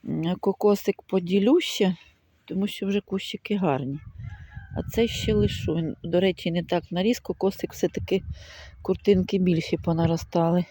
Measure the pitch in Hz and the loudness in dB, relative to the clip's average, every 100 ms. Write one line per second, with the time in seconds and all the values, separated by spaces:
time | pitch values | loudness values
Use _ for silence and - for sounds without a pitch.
0 | - 156 165 185 - 190 208 202 - - | -6 -4 -2 -2 -2 2 2 2 0 -6
1 | _ 190 175 196 202 330 - - 190 170 | _ -2 2 2 6 4 2 2 2 2
2 | - _ _ _ - 180 202 - 196 202 | -10 _ _ _ -8 -4 -4 -4 -2 -2
3 | - 190 - - - 208 180 139 135 143 | -2 -8 -6 -12 -4 0 2 0 -2 -8
4 | - - - - - - - - - - | -12 -14 -14 -14 -16 -18 -10 -8 -4 0
5 | 233 - - 208 285 - - 160 160 - | 0 0 0 2 2 0 -4 -2 -4 -6
6 | 170 180 190 180 180 170 170 175 - 175 | 0 2 2 0 -2 -2 0 -4 -2 -2
7 | 196 247 - 180 190 - - - - - | 0 0 -4 -2 -2 -2 -10 -2 -2 -2
8 | - 190 - - - - - - - 185 | -2 -2 -2 -14 -14 -20 -20 -12 -4 -2
9 | - 190 180 196 180 165 - 165 - 165 | 4 4 4 2 2 2 0 -2 0 0
10 | 165 165 - 175 165 175 175 | 2 0 0 2 4 2 0